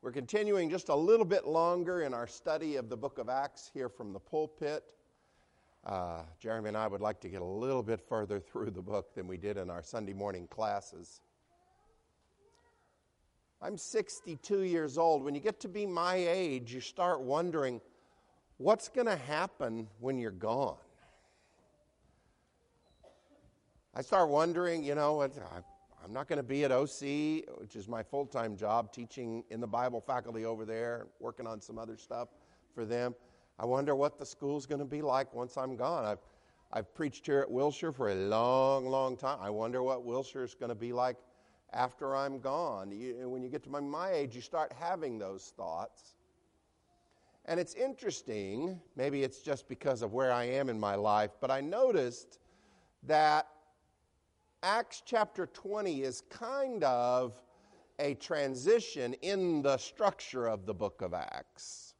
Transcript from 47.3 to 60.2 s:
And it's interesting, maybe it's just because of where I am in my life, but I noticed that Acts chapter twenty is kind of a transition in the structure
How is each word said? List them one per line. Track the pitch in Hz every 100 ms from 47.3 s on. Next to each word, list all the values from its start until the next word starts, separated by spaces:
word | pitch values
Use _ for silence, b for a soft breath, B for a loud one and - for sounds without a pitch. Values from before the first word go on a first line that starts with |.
| b
And | - 165
it's | 175
interesting, | - 262 262 233 - - 107 98 107 165 185 - -
maybe | 135 139
it's | 131 -
just | - 139 -
because | 127 147 123
of | 110
where | 113 131
I | 123
am | 120 131 139
in | 110
my | 107
life, | 101 107 104 107 -
but | 127
I | 135
noticed | 143 202 262 196 127 120 - - b b b b b b
that | 131 151 151 151 - - _ _ _ _ _ _ _ _ _ _
Acts | 180 214 233 - -
chapter | 233 214 - 170
twenty | - 196 208 196 143
is | 135 123 -
kind | - 233 269 269 233
of | 147 123 123 127 127 104 - b b b b _
a | 147 139
transition | - 160 139 131 139 233 - - 123 131
in | 175 196 185 156
the | 139 131
structure | - - 208 -